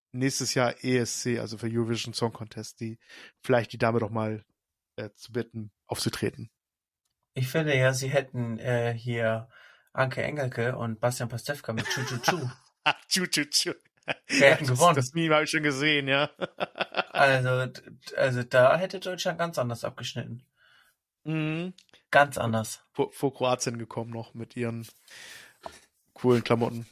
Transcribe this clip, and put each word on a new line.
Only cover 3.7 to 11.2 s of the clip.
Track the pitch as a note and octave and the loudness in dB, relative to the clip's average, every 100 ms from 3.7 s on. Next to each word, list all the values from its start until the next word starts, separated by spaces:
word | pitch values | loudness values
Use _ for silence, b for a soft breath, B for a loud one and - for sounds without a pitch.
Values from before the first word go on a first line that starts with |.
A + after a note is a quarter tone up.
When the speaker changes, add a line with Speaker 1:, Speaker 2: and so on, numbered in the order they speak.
Speaker 1:
die | A#2 | 0
Dame | A#2 A2+ | 2 2
doch | G#2+ | 0
mal, | A2+ A2 G#2+ - _ _ _ _ - | -2 -4 -4 -10 _ _ _ _ -12
äh, | G#2+ | -12
zu | - - | -14 -8
bitten, | A#2 A2+ A2+ A2 _ - | -6 -6 -8 -12 _ -8
aufzutreten. | A2 - - A2+ - A2+ _ _ _ _ _ _ _ _ | -4 -4 -2 -4 -4 -14 _ _ _ _ _ _ _ _
Speaker 2:
Ich | - B2+ | -6 -2
finde | E3 D3+ | 0 2
ja, | C3 C3 | 4 4
sie | B2+ C3 | 2 0
hätten, | C#3 C3+ B2 A#2 A2+ | 0 -2 -4 -6 -4
äh, | B2 A#2+ A#2+ | -2 0 0
hier | A#2 A#2+ A#2 A2+ A2+ A#2+ b b b b | -4 -4 -2 0 -2 -6 b b b b
Anke | - C3 B2+ | -2 -2 -2
Engelke | - D3+ B2+ A#2+ A#2 B2 | -6 -4 -4 -2 -2 -2
und | A2+ A2 | -4 -2
Bastian | A#2+ B2 | -2 -2